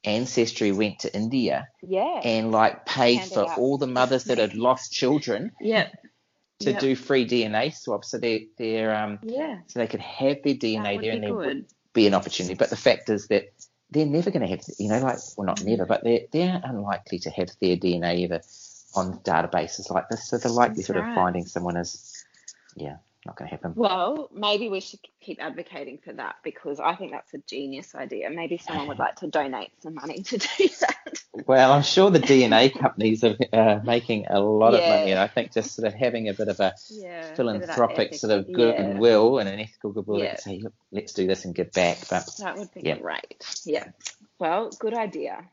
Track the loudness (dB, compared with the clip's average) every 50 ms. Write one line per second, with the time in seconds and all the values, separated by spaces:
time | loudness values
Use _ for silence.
0 | -2 -2 -2 -2 -2 -2 0 0 0 0 0 0 0 0 2 2 0 -2 -2 -6
1 | -10 -6 -4 -4 -4 -2 -2 -2 0 0 -2 -4 -6 -10 _ _ -8 -4 -2 -2
2 | -2 -2 -4 -4 -2 0 0 0 0 2 4 4 4 4 2 -2 -8 -6 0 2
3 | 4 4 4 2 -2 -4 -2 -2 0 0 0 -2 0 0 0 -2 -2 -2 2 0
4 | 2 2 2 -2 0 -2 0 0 0 -2 -2 0 2 2 2 2 -2 -10 -4 0
5 | 2 2 2 0 0 -2 -4 -4 -4 -8 -10 _ -2 0 0 0 0 -2 -8 -20
6 | _ -20 _ _ _ _ _ _ _ _ _ _ -2 -2 -2 0 0 0 0 -2
7 | -2 0 2 2 2 2 0 0 0 0 0 -2 -2 -2 -4 -8 -6 -6 -6 -6
8 | -6 -8 -8 -4 -2 -2 -2 -2 -4 -10 _ -8 -4 -2 -2 0 0 0 0 -2
9 | -2 -4 -6 -8 -10 -8 -6 -6 -6 -6 -8 -12 -16 _ -4 -4 -4 -4 -4 -8
10 | -10 -10 -6 -2 0 0 0 0 -2 -2 -2 0 -2 -2 -2 -2 -2 -4 -4 -2
11 | -2 -4 -4 -4 -4 -4 -4 -4 -4 -4 -6 -6 -10 _ _ _ _ _ _ 6
12 | 6 6 6 4 0 -2 -6 -4 -4 -4 0 0 0 0 0 0 2 2 2 2
13 | 0 -2 -2 -2 0 2 0 0 0 -2 _ _ -20 _ _ _ _ _ 0 0
14 | 0 2 0 0 0 0 -2 -2 -2 -2 -4 -6 -6 -14 -8 -6 -2 0 0 0
15 | 0 0 -2 -4 -8 -14 -8 -6 -4 -4 -2 -2 0 2 2 2 4 2 0 0
16 | 2 2 2 2 0 -2 -2 0 0 0 0 -2 -4 -6 -8 -6 -4 -4 -6 -6
17 | _ -8 -10 -8 -8 -8 -4 -4 -6 -6 -4 _ 2 2 2 2 2 0 0 0
18 | 0 0 0 0 0 -2 -4 -6 -8 _ -20 -20 -20 -20 -20 -20 -20 _ -4 -2
19 | -2 -2 -6 -8 _ 0 0 0 0 0 -2 -2 -2 -2 -8 -12 -10 -4 -4 -4
20 | -2 -2 -8 -8 -6 -6 -6 -2 -2 0 2 2 2 2 2 -6 -6 -2 -2 -2
21 | -2 -2 0 0 0 2 0 -4 -6 -6 -8 -6 -4 -2 -2 -4 -4 -6 -10 -16
22 | -18 -20 -20 -20 -20 _ _ _ _ -20 -20 _ _ _ _ -14 -12 -12 -14 -16
23 | _ _ _ _ _ -18 -16 -14 -14 -12 -12 -10 -10 -8 -2 0 0 0 0 0
24 | -2 -2 -4 -6 -8 -12 -10 -6 -2 -2 -2 -2 -2 -4 -6 -8 -8 -12 -18 _
25 | -20 _ _ _ _ -16 -12 -10 -10 -12 -10 -12 -16 -14 -14 -14 -14 -14 -16 -18
26 | _ -18 -14 -12 -10 -10 -12 _ _ -12 -12 -10 -10 -10 -4 0 0 0 0 0
27 | -8 -12 -12 -14 _ _ -18 -18 _ -12 -10 -10 -8 -8 -10 -12 -14 -14 -12 -12
28 | -10 -8 -8 -8 -8 -8 -8 -8 -6 -6 -6 -8 -6 -8 -8 -8 -6 -8 -6 -4
29 | -4 -4 -4 -8 -12 -4 -4 -2 -2 -2 -6 -8 -10 -12 _ _ -16 -16 -14 -12
30 | -12 -10 -10 -10 -8 -8 -6 -6 -4 -6 0 2 2 2 2 0 -2 -2 -2 -6
31 | _ -16 -16 -16 -16 _ -14 -8 2 4 6 8 8 8 8 6 6 4 6 6
32 | 6 8 6 6 6 8 8 8 8 8 8 6 6 6 4 4 0 0 2 4
33 | 2 2 4 4 4 2 2 2 -2 2 4 6 6 6 6 4 2 2 0 0
34 | 2 0 -2 -2 0 2 2 2 4 4 4 6 8 8 8 8 6 6 4 4
35 | 4 4 4 2 2 2 0 -4 -4 0 -2 -4 -4 -4 -6 -4 -4 -4 0 0
36 | 0 0 0 0 -4 -4 -2 -2 -2 -2 0 2 2 0 0 -4 -20 -18 -16 -16
37 | -14 -12 -12 -12 -12 -10 -4 -2 -2 -2 -2 -4 -6 -4 0 0 0 2 2 -2
38 | -2 -2 -4 -6 0 0 0 0 0 -2 2 4 4 4 4 2 -2 -2 0 4
39 | 6 6 8 8 6 6 4 4 0 -2 -6 -8 -10 -12 _ _ -10 -6 -6 -6
40 | -4 -2 -2 -2 -2 -4 -6 -8 -10 -10 -10 -10 -10 -12 _ _ _ _ -10 -10
41 | -10 -6 -4 -2 0 0 0 -2 -4 -8 -4 -4 -4 -2 0 2 2 2 0 -2
42 | -6 -4 -4 -4 -4 -6 -14 -10 -10 -8 -8 -8 -12 -14 _ -8 -6 -6 -6 -4
43 | -6 -8 -8 -8 -10 _ -20 _ -14 -14 -12 -12 -6 -4 -4 -4 -4 -8 -18 _
44 | -16 -16 -16 _ _ _ _ _ -2 -2 0 -2 -2 -6 -8 -6 -6 -4 -2 -2
45 | -4 -4 -6 -8 -8 -8 -10 -12 -16 _